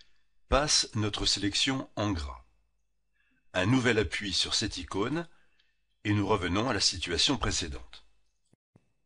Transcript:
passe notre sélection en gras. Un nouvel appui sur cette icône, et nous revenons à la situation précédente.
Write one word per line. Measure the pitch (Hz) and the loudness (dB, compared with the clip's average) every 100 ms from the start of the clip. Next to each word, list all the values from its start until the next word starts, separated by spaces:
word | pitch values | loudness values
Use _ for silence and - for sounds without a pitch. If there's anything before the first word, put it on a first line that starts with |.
| - - _ _ - | -20 -20 _ _ 0
passe | 131 147 - - | 2 4 2 2
notre | 113 107 - 104 | -2 -2 0 0
sélection | - 101 - 139 131 - - | 0 0 0 0 0 -4 -4
en | 104 | -2
gras. | 92 69 58 - _ _ _ _ _ _ _ _ _ _ | -2 -6 -12 -20 _ _ _ _ _ _ _ _ _ _
Un | - 104 | 0 2
nouvel | 131 123 110 | 4 4 2
appui | 101 - 101 | 2 -2 -2
sur | 90 - | -2 0
cette | - 110 - | -2 -2 -6
icône, | 85 95 110 156 170 - _ _ _ _ _ _ | -6 -4 -2 -2 -6 -14 _ _ _ _ _ _
et | 107 | 0
nous | 104 98 | 0 2
revenons | 104 90 90 117 | 2 2 0 0
à | |
la | 101 | 0
situation | - 92 87 85 - 131 | 0 -2 -4 0 2 2
précédente. | 110 85 87 71 - - - _ _ _ _ _ _ _ _ _ | 0 -2 -4 -8 -14 -20 -20 _ _ _ _ _ _ _ _ _